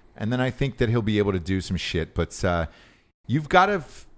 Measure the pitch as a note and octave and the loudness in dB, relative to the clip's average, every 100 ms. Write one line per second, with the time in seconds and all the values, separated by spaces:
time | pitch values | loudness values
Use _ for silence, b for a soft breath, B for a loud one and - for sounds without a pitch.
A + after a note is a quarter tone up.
0 | b - G#2+ B2 B2+ - C#3 - A#2 A#2+ | b -8 -4 0 -2 0 -4 0 2 2
1 | G#2+ G#2 G2+ F#2 E2 F#2+ - F2+ - F2 | 2 2 2 0 0 -2 -2 -4 -2 -4
2 | D#2 - E2 - F#2+ F2 E2 b b b | -4 -2 -4 -2 0 0 -2 b b b
3 | b _ - C#3 D3+ F3+ G3 G3+ - - | b _ -4 -4 2 4 4 2 -6 -18
4 | - | -20